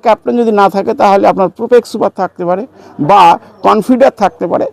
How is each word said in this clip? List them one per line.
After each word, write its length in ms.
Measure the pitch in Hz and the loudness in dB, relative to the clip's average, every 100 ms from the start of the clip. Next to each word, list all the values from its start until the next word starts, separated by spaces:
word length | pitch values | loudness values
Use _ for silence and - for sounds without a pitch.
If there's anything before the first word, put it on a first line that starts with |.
ক্যাপ্টেন 300 | 240 208 254 240 | 0 -2 -2 -2
যদি 120 | 226 208 | 0 2
না 60 | 196 | 0
থাকে, 180 | 196 196 277 | 0 -4 0
তাহলে 240 | 208 196 196 | 2 2 2
আপনার 160 | 190 185 - | 0 -4 -4
প্রোপেক্স 300 | 233 240 233 | 0 0 0
সুপার 200 | 226 302 - | -4 -4 -4
থাকতে 220 | 180 - 175 | -8 -6 -6
পারে 140 | 185 247 - - - 147 | -6 -8 -18 -20 -6 0
বা 140 | 196 175 - - - 202 | 4 4 2 -6 -6 -2
কনফিডার 460 | 208 196 247 262 - | -2 0 2 2 0
থাকতে 220 | 190 - 180 | -4 -4 -6
পারে 140 | 180 - | -4 -6